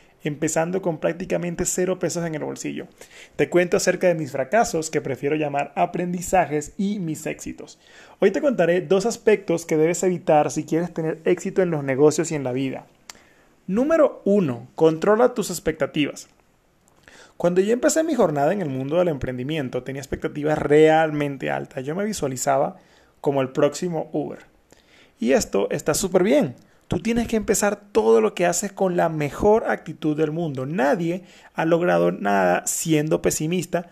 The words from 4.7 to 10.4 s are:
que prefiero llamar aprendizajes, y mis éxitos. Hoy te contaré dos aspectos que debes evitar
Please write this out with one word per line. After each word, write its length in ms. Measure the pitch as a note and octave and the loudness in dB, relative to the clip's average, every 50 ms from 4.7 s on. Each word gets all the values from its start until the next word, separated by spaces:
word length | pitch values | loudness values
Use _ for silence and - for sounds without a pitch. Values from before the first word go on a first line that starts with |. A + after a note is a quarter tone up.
| - D#3+ D#3 - | -2 -4 -4 -2
que 120 | - D3 | -4 -4
prefiero 340 | B2+ C#3 C3 - C#3 C#3+ D#3 | -4 -4 -6 -4 -2 -2 -2
llamar 380 | D#3 D3+ C#3+ C#3+ C#3+ D3 - - | -2 -2 -2 -2 -4 -4 -4 -2
aprendizajes, 960 | G3 F3 F3+ - F3 F3+ F3+ F3+ F3+ E3 - - F#3 E3 C3+ D3 D3+ D3 - - | -2 -2 -2 -2 -6 -6 -4 -6 -6 -4 0 2 2 2 2 -2 -4 -4 -6 -6
y 220 | - G3 G3+ G#3 G#3+ | -4 -4 -4 -4 -4
mis 260 | F3 D#3+ D3+ - - | -6 -6 -8 -8 -8
éxitos. 520 | D3+ D3+ - - D#3 D3+ - - - - _ _ _ - - - - - - | -10 -10 -10 -12 -14 -14 -14 -16 -20 -20 _ _ _ -20 -20 -20 -12 -4 2
Hoy 120 | F3+ G#3 | 2 2
te 80 | G3 D4 | 2 2
contaré 400 | D4+ C#4+ A#3 F3 E3+ E3 F3 F#3 | 0 0 2 2 2 2 2 0
dos 260 | D#3+ D3 F#3+ G3 F#3+ | 2 2 2 2 2
aspectos 600 | A#3 A3 - - A3+ G#3+ G3+ G3+ - E3 E3 - | 0 -4 0 2 2 2 2 2 -2 -2 -2 0
que 100 | - E3 | 0 2
debes 260 | D#3 D#3 E3 F3+ E3+ F#3+ | 4 4 2 2 2 0
evitar 460 | F#3 F3+ D#3+ - - D#3 D3+ | 0 0 0 2 4 4 4